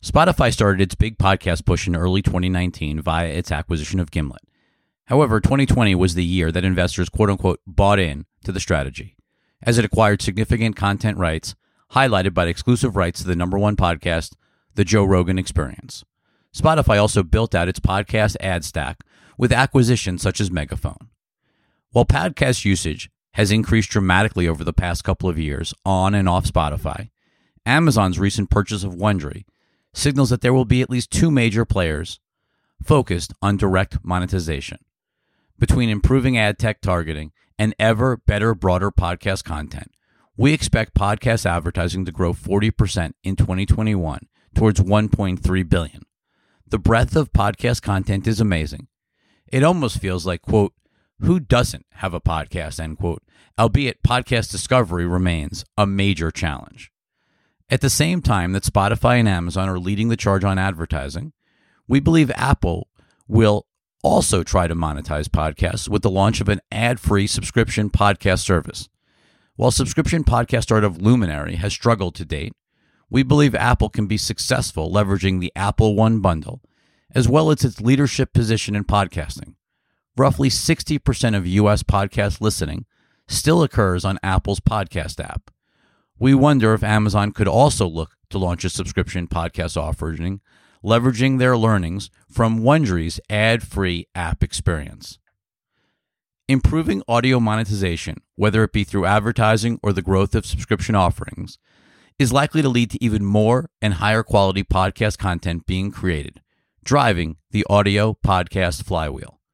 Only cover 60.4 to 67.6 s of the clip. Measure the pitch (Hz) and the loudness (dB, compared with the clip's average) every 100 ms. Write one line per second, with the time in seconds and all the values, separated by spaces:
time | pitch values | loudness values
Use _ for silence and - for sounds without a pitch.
60.4 | 98 95 95 82 82 78 69 78 147 _ | 0 0 -2 -4 -6 -6 -6 -10 -12 _
61.4 | _ _ _ _ - 135 143 165 143 - | _ _ _ _ 0 0 4 4 4 0
62.4 | - - - 85 - _ _ _ _ 110 | 0 0 0 -4 -8 _ _ _ _ 4
63.4 | 107 104 - _ _ _ 78 196 - 95 | 4 4 -2 _ _ _ 2 2 2 0
64.4 | 80 95 85 82 80 73 - 76 73 - | 0 0 0 -2 -4 -6 -6 -6 -2 -2
65.4 | 78 76 87 90 - 104 - 95 101 110 | -2 -2 -4 -4 -4 -2 0 2 2 2
66.4 | 101 101 _ 107 117 120 - 101 104 - | 0 -2 _ -4 -2 -2 0 2 0 -4
67.4 | - - | -4 -2